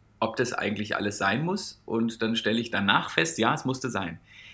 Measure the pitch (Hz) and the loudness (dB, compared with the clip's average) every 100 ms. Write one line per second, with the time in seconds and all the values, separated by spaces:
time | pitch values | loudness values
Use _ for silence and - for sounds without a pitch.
0 | _ - 113 - 120 - 101 104 104 - | _ -4 -2 0 0 0 -2 -2 -2 0
1 | 101 101 98 120 170 196 - - - 113 | 0 0 2 2 0 -2 -4 -10 -4 0
2 | 113 - 113 113 104 117 113 101 98 147 | 0 0 0 0 2 0 0 0 4 4
3 | - - 165 - 113 151 127 131 127 101 | 2 -2 -2 2 2 2 -2 -2 -2 -4
4 | 87 82 - - - | -6 -8 -16 -20 -20